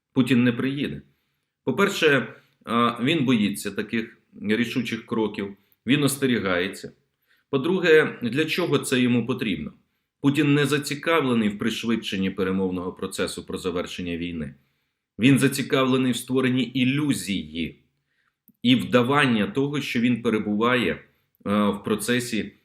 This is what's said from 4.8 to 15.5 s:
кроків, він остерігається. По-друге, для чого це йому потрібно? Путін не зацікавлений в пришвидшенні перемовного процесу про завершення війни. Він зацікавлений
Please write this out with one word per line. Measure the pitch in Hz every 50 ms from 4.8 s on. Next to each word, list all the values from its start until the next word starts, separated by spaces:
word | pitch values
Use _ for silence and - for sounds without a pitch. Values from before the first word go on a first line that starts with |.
| 117 - 117 113 -
кроків, | - 117 110 110 101 - - 98 98 - _ _ _ _ _ -
він | 110 135 151 143
остерігається. | 127 - - 139 127 123 107 92 98 90 87 90 98 - - - - - _ _ _ _ _ _ _ _ _ _ -
По-друге, | - 135 127 165 190 180 165 170 156 156 147 - - -
для | 120 117 110 143 156
чого | 156 - - 175 143 143
це | 135 135 - 131 127
йому | 123 123 120 120 107
потрібно? | 120 123 - 110 110 90 76 76 - - _ _ _ _ _ _ _ _ -
Путін | - 139 143 147 151 143 143
не | 147 147
зацікавлений | 135 147 147 143 - 147 143 - 165 165 160 139 131 120 113 110 104
в | 101
пришвидшенні | 104 - 113 107 - - 113 113 107 - - - 95 95 95
перемовного | 92 - 95 92 95 95 95 92 90 90 90 92 95
процесу | - 98 90 - - 95 - - - 85
про | - -
завершення | 85 76 92 85 90 82 - - - 90 87 85
війни. | 82 85 87 85 82 76 69 69 _ _ _ _ _ _ _ _ _ _ _ _ -
Він | 104 135 139 117
зацікавлений | 131 135